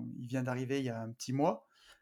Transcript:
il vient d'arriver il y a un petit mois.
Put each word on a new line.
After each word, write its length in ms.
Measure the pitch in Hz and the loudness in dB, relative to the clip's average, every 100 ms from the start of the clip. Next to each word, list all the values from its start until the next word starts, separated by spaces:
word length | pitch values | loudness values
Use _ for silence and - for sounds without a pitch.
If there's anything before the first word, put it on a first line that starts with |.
| 123 - | -6 -8
il 80 | 123 | -2
vient 160 | 131 | 0
d'arriver 360 | 127 123 127 139 | 0 0 0 0
il 40 | |
y 60 | 127 | 0
a 100 | 113 | -2
un 100 | 113 | -6
petit 220 | 117 - | -6 -2
mois. 340 | 135 160 220 - _ - - | 4 4 4 -4 _ -20 -20